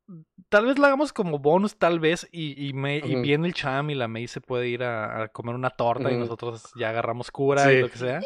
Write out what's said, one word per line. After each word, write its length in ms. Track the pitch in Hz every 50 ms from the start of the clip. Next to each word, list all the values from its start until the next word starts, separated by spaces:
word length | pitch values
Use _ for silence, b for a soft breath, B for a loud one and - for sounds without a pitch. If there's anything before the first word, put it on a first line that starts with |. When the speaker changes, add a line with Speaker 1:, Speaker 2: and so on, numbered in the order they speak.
| _ - 185 165 156 _ _ - 180 -
Speaker 1:
tal 160 | - 208 214
vez 120 | 247 277 277
la 100 | 285 285
hagamos 260 | 277 269 302 269 -
como 260 | - 196 175 156 143
bonus, 380 | 135 147 160 185 196 214 - -
tal 220 | - 170 170 170
vez, 280 | 156 156 170 175 - -
y, 360 | - 170 160 147 139 139 143 139
y 60 | 135
me, 240 | 135 135 139 143 151
y 160 | 151 127 131
Speaker 2:
Ujú. 60 | 127
Speaker 1:
viene 260 | 120 - 143 147 165 175
el 60 | 170
Cham 360 | - - 143 131 139 147 151
y 60 | 147
la 120 | 139 123 113
May 200 | 113 113 120 120
se 140 | - 123
puede 260 | - - 127 123 123 123
ir 160 | 120 120 127
a, 400 | 123 117 113 107 110 117 113 110
a 40 | 110
comer 260 | - - 113 117 120
una 140 | 123 127 127
torta 400 | - - 123 117 117 135 131 135
y 20 | 123
Speaker 2:
Ujú. 80 | 120 120
Speaker 1:
nosotros 480 | 117 117 110 - 120 113 113 - - -
ya 140 | 120 117 110
agarramos 420 | 113 117 117 113 117 120 120 -
cura 400 | - - 139 139 143 143 139 139
y 40 | 135 131
Speaker 2:
Sí. 40 |
Speaker 1:
lo 80 | 123 120
que 80 | - 117
sea, 220 | 123 123 127 156 208